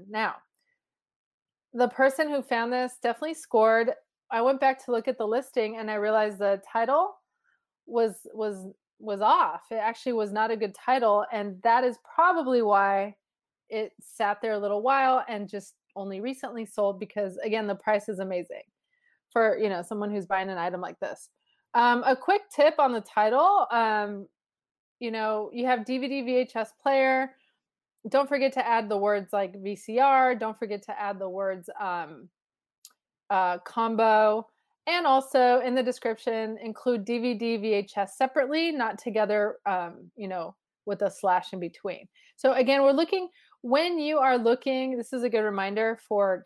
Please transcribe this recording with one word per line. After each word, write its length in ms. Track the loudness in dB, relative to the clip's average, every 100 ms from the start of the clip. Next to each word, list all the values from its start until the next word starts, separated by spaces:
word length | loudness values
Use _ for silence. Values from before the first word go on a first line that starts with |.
| -10
Now, 280 | -4 -4 -6 _ _ _ _ _ _ _ _ _ _ _ _ _
the 140 | -2 0
person 420 | 2 2 2 -2
who 140 | -2
found 280 | -2 -2 -2
this 260 | -2 -4 -4
definitely 320 | -4 -4 -6
scored. 580 | -10 0 4 6 4 2 -4 _ _ -8
I 120 | -2
went 160 | 0 2
back 260 | 2 0 -2
to 60 |
look 160 | -4 -2
at 100 | -4
the 80 | -2
listing 520 | -2 -2 -2 -2 -4
and 120 | -6
I 60 | -4
realized 420 | 0 2 0 0
the 240 | 0 -2 -2
title 440 | -4 0 2 0 -4 _ _ _ _ _ _ -6
was, 400 | -2 -2 -2 -14
was, 360 | -8 -6 -6 -12 -20 _ _
was 220 | -8 0
off. 420 | 4 4 2 -2 -8
It 40 | -4
actually 320 | -4 -4 -4
was 180 | -2 -2
not 200 | 0 0
a 60 | 0
good 180 | -4 -4
title, 500 | 0 2 4 2 0
and 280 | -4 -6 -2
that 200 | 2 4
is 140 | 2 -2 -6
probably 480 | 2 4 4 2 2
why 540 | 4 4 4 2 -2 -8 _ _ _ _ -10
it 220 | -8 -8 _
sat 400 | -16 -4 -2 -2
there 120 | -2
a 80 | -2
little 240 | -2 0
while 400 | 2 2 4 2 0
and 220 | -8 -8
just 240 | -10 -14 _ _ -12
only 260 | -10 -8
recently 440 | -8 -8 -10 -10 -8
sold 320 | -2 -2 -2
because, 380 | -8 -6 -6 -4
again, 280 | -4 -4 -4
the 80 |
price 340 | -4 0 0 0
is 120 | -8
amazing 420 | -4 -6 -8 -14 -18 _ _ _ _ _ _
for, 260 | 2 2 2
you 100 | -2
know, 140 | -2
someone 300 | -6 -6 -4
who's 160 | -4 -2
buying 220 | -2 -2
an 100 | -4
item 220 | -6 -6
like 180 | -10 -10
this. 300 | -10 -12 -18 _ _ _ _
Um, 300 | 2 4 4 2
a 100 | 0
quick 260 | 2 0 0
tip 220 | 4 4 6
on 140 | 2
the 80 | 2
title, 640 | -4 0 2 4 4 4 2
um, 560 | 0 0 0 -4 -8 -14 _ _ _ _ _ _ -12
you 120 | -8
know, 380 | -4 -2 -2 -4
you 120 | -4 0
have 200 | 0 -2
D 120 | -4
V 100 | -4
D, 140 | -6
V 140 | -2 0
H 200 | 0 -4
S 180 | -8 _
player. 500 | 0 2 4 2 -2 _ _ _ _ _ _ _ -2
Don't 180 | 0 2
forget 260 | 0 0
to 140 | 0 0
add 220 | 0 0
the 80 | -2
words 340 | 0 0 -2
like 240 | -4 -4 -6
V 120 | -10 -10
C 240 | -6 0
R. 360 | 4 4 2 0
Don't 240 | -6 -8
forget 240 | -8 -8
to 160 | -10 -10
add 200 | -8 -6
the 100 | -8
words, 400 | -6 -6 -6 -10 -10
um, 480 | -6 -6 -8 -14 -20 _ _ _ _ _ -20 _ _ _ -4
uh, 300 | 0 0 -2
combo. 880 | -6 -4 -2 2 4 6 4 2 -4 _ _ _ -4
And 180 | 0 2
also 560 | 2 2 4 4 4
in 120 | 2 0
the 80 |
description, 760 | -2 -2 -4 -4 -4 -4 -4 -8
include 420 | -12 -6 -2 -2 -2
D 140 | -2
V 160 | -2 -2
D, 220 | -2 -2
V 160 | 0
H 200 | -2 -2 -4
S 220 | -6 -2
separately, 540 | -2 0 0 0 -2
not 260 | -2 -4 -6
together, 600 | -4 -2 0 2 0 -4 -4
um, 420 | -4 -4 -10 -20 -14
you 120 | -10
know, 280 | -8 -8 -14 _ _ -8
with 160 | -4
a 80 | -4
slash 420 | -2 0 0 -2
in 60 | -10
between. 480 | -10 -10 -10 -10 -14 _ _ _
So 180 | 0
again, 280 | 2 4 4
we're 100 | 4
looking, 380 | 4 2 0 -4 _ _ _
when 380 | 0 2 2 0
you 180 | 0 2
are 220 | 4 4
looking, 580 | 4 2 0 -2 -2 -4
this 160 | -6
is 80 | -4
a 80 | -2
good 140 | 0
reminder 560 | 0 -2 -4 -2 -2 -4 -4
for 340 | 0 2 0